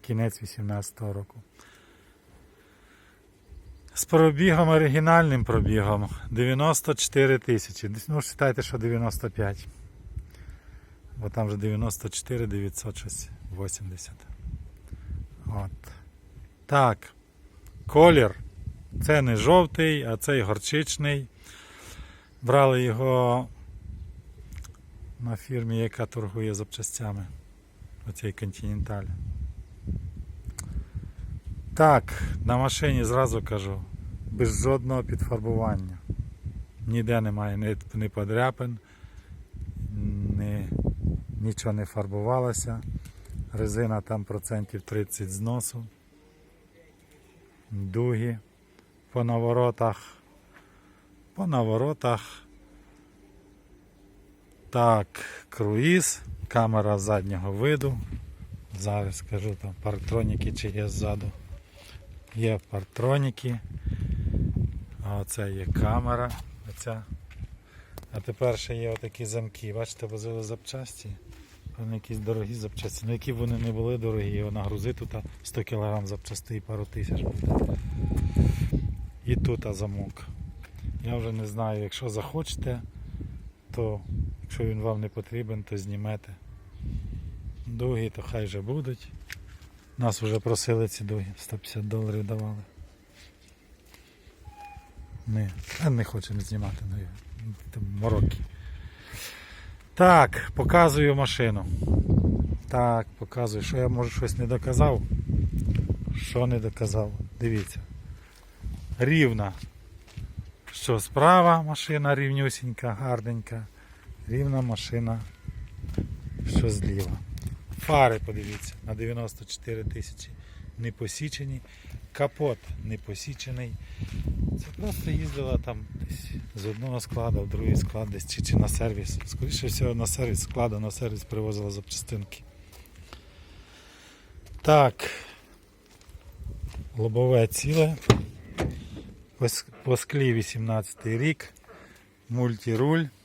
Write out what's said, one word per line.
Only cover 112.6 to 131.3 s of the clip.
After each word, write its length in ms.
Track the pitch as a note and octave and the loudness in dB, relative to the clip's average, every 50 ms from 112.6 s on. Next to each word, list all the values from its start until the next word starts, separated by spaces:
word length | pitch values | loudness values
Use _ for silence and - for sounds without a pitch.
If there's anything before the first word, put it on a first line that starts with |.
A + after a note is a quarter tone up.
| B2 B2 A2+ - - A#2+ G#2+ | -6 -8 -6 -4 -4 -4 -4
гарненька. 720 | G2 C3+ B2+ B2 A2+ G#2+ A#2+ A#2 A2+ G#2+ - A2+ A2+ A2 - - - - - - - - - - - - | -2 -2 -2 -2 -2 -2 -4 -4 -4 -6 -8 -8 -10 -10 -12 -16 -20 -20 -20 -20 -20 -20 -20 -18 -14 -6
Рівна 340 | - A2+ C3 C#3 C#3 C3+ C3 | -4 -2 0 0 2 0 0
машина, 600 | B2+ A#2+ A2+ - - - A#2+ A#2 A#2 A2+ A2+ A2+ G#2+ - - - - - - - - - - - - - - - - - - - - - - - - - - | 0 0 -2 -4 -4 -2 -2 0 0 0 -2 -4 -6 -10 -14 -12 -12 -10 -10 -10 -12 -12 -12 -10 -10 -4 -4 -4 -4 -4 -6 -10 -10 -10 -8 -6 -4 2 2
що 120 | - A#2 A2+ | 4 4 4
зліва. 420 | G#2+ G2 G2 G2+ G2 G2 F#2+ F2+ - - - - - - - - - - - - - - | 2 0 0 0 0 0 -2 -2 -4 -6 -6 -10 -10 -8 -8 -8 -8 -10 -10 -12 -10 -8
Фари, 400 | - - D#3 C#3+ C3+ A#2+ A2+ G#2+ - | 2 6 8 10 10 8 8 4 -2
подивіться, 480 | A2 G#2+ G#2+ G#2 G#2 G#2 G#2 - - - - - | -4 -4 -6 -6 -6 -8 -8 -10 -10 -12 -10 -8
на 120 | G#2 A2 | -6 -4
дев'яносто 500 | G#2+ A2+ A2+ A#2+ A#2 A#2 G#2+ - - A2+ | -4 -4 -4 -4 -4 -6 -6 -8 -12 -12
чотири 380 | - - - - - A2+ A2 A2 | -12 -12 -10 -6 -6 -6 -4 -4
тисячі. 460 | G#2+ - A#2 G2+ - - - - - - - - - - - - - - | -4 -4 -4 -8 -8 -10 -14 -14 -16 -16 -18 -18 -18 -18 -16 -16 -14 -10
Не 140 | - A2+ A#2 | -6 -6 -6
посічені. 680 | G#2 - A#2 G2+ - - D3+ D3+ - - C#3 C3+ C3+ B2+ - - - - - - - - - - | -4 -4 -6 -6 -4 -6 -6 -6 -6 -6 -6 -6 -8 -8 -10 -14 -20 -20 -16 -14 -14 -14 -14 -14
Капот 460 | - - C#3+ C3+ - - D3+ C#3 A2+ - - - - - - | -2 -2 -2 -2 0 0 0 0 0 -2 -6 -10 -10 -8 -4
не 140 | A2 A2 | -6 -6
посічений. 760 | G#2 - - G2+ - - C#3+ C3+ - - C3 B2+ B2 B2+ A#2 A2+ - - - - - - - - - - - - - - - - - | -6 -6 -10 -10 -8 -8 -10 -10 -10 -8 -8 -6 -6 -6 -8 -8 -10 -12 -14 -10 -8 -8 -6 -4 -4 -2 -2 -2 0 0 -2 -2 -4
Це 220 | - - - - | -8 -10 -10 -6
просто 300 | F#3+ G#3+ F#3 - - D#3 | -6 -4 -4 -4 -2 -2
їздила 460 | D#3 D#3 D#3 D3+ C#3 C#3 C3+ C3 B2+ | -2 0 -2 -2 -4 -4 -4 -2 -2
там 200 | B2 - B2+ A#2 G#2+ G#2 - - | -2 -4 -6 -8 -8 -10 -12 -10
десь 380 | C3+ - - - - - - - - - - - | -10 -8 -8 -8 -8 -8 -10 -10 -10 -10 -12 -12
з 100 | G#2 G2 | -8 -8
одного 340 | G#2+ G#2+ G#2+ B2+ C3 B2 B2 | -8 -6 -6 -6 -6 -6 -6
складу 420 | - - - A#2+ A#2 A#2 - - | -6 -4 -4 -2 0 0 0 0
в 80 | G2+ G2+ | -2 -4
другий 260 | - - - - - | -4 -2 2 4 4
склад, 340 | - - - - A2 A2 G#2 | 4 2 2 -2 -4 -6 -4
десь 180 | G2 G2 - | -6 -8 -8
чи, 140 | - - - | -8 -6 -6
чи 160 | - - - | 0 4 4
на 100 | G#2+ A2 | 4 6
сервіс. 520 | G#2+ - - A#2 A2+ G#2+ G2+ G2 - - - - | 4 2 2 0 0 0 -2 -4 -4 -4 -6 -6
Скоріше 420 | - - - C3 C#3 D3 - - | -6 -6 -4 -2 -2 -2 -2 -2
всього, 280 | A#2+ - - B2+ B2 A#2+ | -2 0 2 2 2 2
на 120 | A#2 A2+ | 2 0
сервіс, 340 | A2 - - B2+ A#2+ G#2 E2+ | 0 0 0 0 0 0 -2
складу, 380 | - - - B2+ A#2+ A#2 G#2+ G#2 | -2 -2 0 0 0 0 0 -2
на 120 | G#2+ G#2+ | -4 -4
сервіс 320 | G2 - B2+ A2+ G#2+ G2+ - | -4 -4 -4 -4 -4 -6 -6
привозила 480 | - | -4